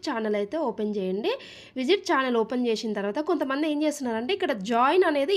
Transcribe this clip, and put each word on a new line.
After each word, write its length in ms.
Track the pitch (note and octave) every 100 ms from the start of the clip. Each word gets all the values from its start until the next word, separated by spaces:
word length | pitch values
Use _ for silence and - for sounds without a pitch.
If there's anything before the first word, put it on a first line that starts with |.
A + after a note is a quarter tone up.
| -
ఛానల్ 280 | A#3 A3 G#3
అయితే 180 | G#3 D#4 C#4
ఓపెన్ 220 | G3+ G#3+ G#3
చేయండి. 340 | F#3 F#3+ D4 C5+ - - - B3+
విజిట్ 240 | B3+ G4 -
ఛానల్ 280 | D4 C4 A#3+
ఓపెన్ 240 | A3 B3 A#3+
చేసిన 220 | A3 A3+ G#3
తర్వాత 220 | G3+ G#3 D#4
కొంతమంది 360 | E4 C#4 C4+ D#4
ఏం 60 | D4 D4+
చేస్తున్నారంటే 480 | D4 B3 A3 B3 G4
ఇక్కడ 160 | F4+ A#3 F#3+
జాయిన్ 340 | A#3 C4 F4+ F4+
అనేది 240 | C#4+ C#4